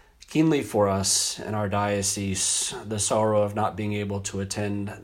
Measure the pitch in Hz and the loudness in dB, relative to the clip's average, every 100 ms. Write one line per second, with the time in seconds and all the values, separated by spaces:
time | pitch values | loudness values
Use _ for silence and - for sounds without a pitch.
0 | - _ - 156 160 147 107 107 101 98 | -20 _ -2 2 4 4 2 2 4 4
1 | 95 - - - - 107 101 101 104 101 | 2 0 0 -4 -4 -2 0 0 2 0
2 | 95 - 98 92 - - - - 107 107 | 0 -2 -2 -2 0 0 -2 -6 -6 -4
3 | - 110 110 107 104 107 107 92 104 104 | 0 2 4 4 2 0 -2 -2 -2 -2
4 | 101 101 98 98 98 - 104 101 101 - | -2 -4 -4 -6 -4 -4 -2 -4 -6 -10